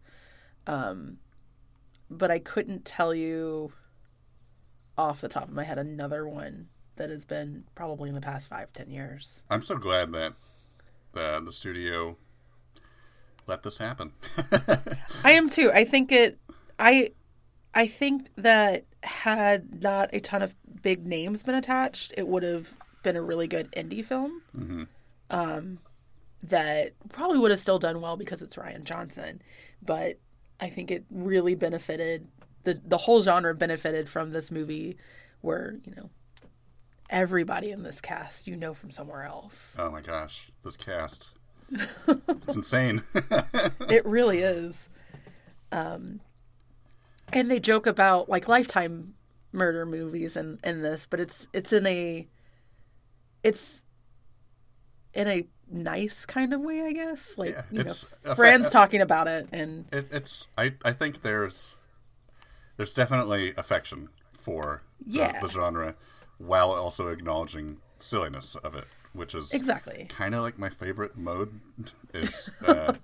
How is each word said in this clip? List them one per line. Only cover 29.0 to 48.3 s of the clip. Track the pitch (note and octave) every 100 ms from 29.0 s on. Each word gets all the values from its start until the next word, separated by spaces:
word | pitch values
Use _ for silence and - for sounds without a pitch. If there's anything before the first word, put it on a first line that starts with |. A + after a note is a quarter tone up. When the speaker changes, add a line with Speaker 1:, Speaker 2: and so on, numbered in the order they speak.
| F3 - - - - - - -
Speaker 1:
but | - D#3+ E3 - _ _ - _
I | F3+
think | - F3+
it | F3 -
really | F#3+ F#3 F#3+ F3
benefited, | F3+ E3+ E3 - D#3+ E3 E3 - - - -
the, | - F3
the | E3+ F3
whole | - A#3
genre | F#3+ F3 E3+
benefited | D#3+ E3 D#3+ D#3+ D#3 D#3
from | D#3+ D#3+
this | D#3+ D#3
movie | D#3+ D#3 D#3 D#3+ - - - - _
where, | - D#3+ - G#3+
you | -
know, | - - - - - - - - - - _ -
everybody | F#3 F#3 F3+ E3 F3 G#3
in | G3+
this | E3+ -
cast | - D#3+ D3 - -
you |
know | F3 D#3+
from | D3+ -
somewhere | C3+ D3 D3
else. | C#3+ D3+ G#3 - - -
Speaker 2:
Oh | E2+
my | D#2
gosh, | D#2+ D#2+ D#2 - - -
this | F#2+ -
cast. | - F2 D#2 - - - - - -
Speaker 1:
<laughs> | B3 - - - D4 -
Speaker 2:
It's | D#4+ - A2+
insane. | - B2+ B2+ G#2+ - F#3+ - A3
<laughs> | - B3 F#3+ - B3
Speaker 1:
It | A3+
really | A3 A3+ A#3+ F3+
is. | F#3+ F3 E3+ E3+ - - - - - - - - -
Um, | F3 D#3+ E3+ F#3 G3+ - _ - _ _ - - - _ - -
and | C4 B3
they | B3
joke | - A3 G#3+
about, | F#3 G3 F#3
like, | -